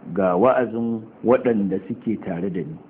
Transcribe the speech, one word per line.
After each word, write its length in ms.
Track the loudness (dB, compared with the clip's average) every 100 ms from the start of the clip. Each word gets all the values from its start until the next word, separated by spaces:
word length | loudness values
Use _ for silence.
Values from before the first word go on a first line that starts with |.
| -6
ga 200 | -2 0 4
wa'azin 640 | 4 4 0 -2 -2 -4 -8 -4
waɗanda 540 | 2 4 4 2 2 -2 -4
suke 300 | -6 -4 -4 -4
tare 240 | -4 -4
da 100 | -4
ni. 140 | -8 -12 -16